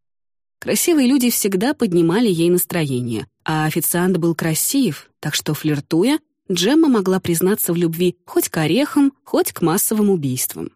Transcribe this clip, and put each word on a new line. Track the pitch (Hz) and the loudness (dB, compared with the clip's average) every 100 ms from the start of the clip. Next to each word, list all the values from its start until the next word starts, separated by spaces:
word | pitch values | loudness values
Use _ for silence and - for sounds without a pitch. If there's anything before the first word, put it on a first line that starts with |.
| _ _ _ _ _ _ | _ _ _ _ _ _
Красивые | - - - 311 247 | -4 -2 2 2 4
люди | 269 247 | 2 2
всегда | - 202 190 240 | 0 -2 0 -2
поднимали | 302 226 175 165 196 233 | -2 0 2 2 2 2
ей | 165 170 | 2 2
настроение, | 180 - 175 151 123 123 107 - _ - | 2 0 -4 -2 -2 -4 -6 -8 _ -6
а | 156 156 | -2 -2
официант | 160 - 175 185 180 | -2 -2 0 0 0
был | 170 165 | 0 -2
красив, | 165 156 - 277 226 143 - _ | -2 -2 -2 0 0 -4 -14 _
так | 156 - | -6 -6
что, | - | -6
флиртуя, | 147 156 143 - 160 233 302 - _ - | -4 -2 -4 -2 0 2 0 -4 _ -6
Джемма | 175 185 311 320 | -2 2 4 4
могла | 226 190 185 | 2 2 0
признаться | - 165 185 208 - | 0 0 0 0 0
в | 170 | 0
любви | 170 165 180 - - | 0 0 -2 -2 -4
хоть | 349 - | -4 -2
к | 165 | -2
орехам, | 156 208 294 294 277 - | 0 0 0 2 2 0
хоть | - 302 359 | -4 -2 -2
к | - | -2
массовым | 165 185 - 214 208 | 0 0 0 0 2
убийствам. | 185 139 127 - 80 - | 2 -2 -4 -6 -8 -12